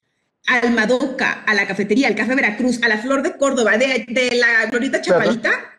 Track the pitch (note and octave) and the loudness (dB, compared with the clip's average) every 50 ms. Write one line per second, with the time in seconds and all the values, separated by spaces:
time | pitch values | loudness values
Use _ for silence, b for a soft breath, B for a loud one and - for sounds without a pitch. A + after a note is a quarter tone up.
0 | _ _ _ _ _ _ _ _ - - B3+ A#3+ A#3 A#3+ A#3 A3+ G#3+ A3 B3+ B3 | _ _ _ _ _ _ _ _ -4 -2 0 0 2 0 0 2 2 2 0 0
1 | C#4 C4 - - G#3+ G2+ - - - G#3+ G#3 G3 G3 G3 F#3+ G3+ G3 G#3 G#3+ B3+ | 0 -2 -4 -2 -4 -4 -4 -4 -2 -2 0 0 0 -2 -2 -4 -2 0 2 2
2 | C#4 A#3+ G#3 G#3+ G#3+ A3 C4 C4+ B3 - G#3+ - A#3+ B3+ A3+ - A#3+ A3+ G#3+ G#3+ | 2 2 0 0 -2 0 0 0 0 0 0 0 0 -2 0 0 0 0 0 0
3 | A3+ C4 C#4 C4+ C4+ E4+ - - C#4 C4+ C4+ B3+ A3+ G3+ G3+ A3 C4+ C4+ C4+ A#3 | 0 0 0 0 0 -2 -2 0 0 0 2 2 2 2 4 2 2 0 0 -2
4 | - - A#3 C4 B3+ B3 B3 B3 A#3+ A#3 A#3 A3 A3 A3 A#3+ A#3+ B3 C4+ - D#4+ | -4 -4 -2 0 0 0 2 2 2 2 2 2 0 0 0 -2 -2 0 -2 -2
5 | - D#4 F3+ E3 - G#3 A#3 A3+ - E4+ A#4 - - - - | 0 2 2 2 2 2 0 0 -2 -2 -2 -2 -6 -12 -20